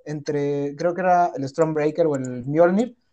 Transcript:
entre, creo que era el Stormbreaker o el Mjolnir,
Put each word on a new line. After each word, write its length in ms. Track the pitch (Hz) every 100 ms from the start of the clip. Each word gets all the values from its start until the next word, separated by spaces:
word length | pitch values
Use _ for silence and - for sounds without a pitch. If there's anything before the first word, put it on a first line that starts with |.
entre, 680 | 147 151 143 147 143 143 143 143
creo 160 | 170
que 100 | 175
era 280 | 185 180 175 156
el 120 | 135
Stormbreaker 580 | - 160 151 151 151 160
o 100 | 139
el 280 | 127 123
Mjolnir, 520 | 123 151 175 190 247 - _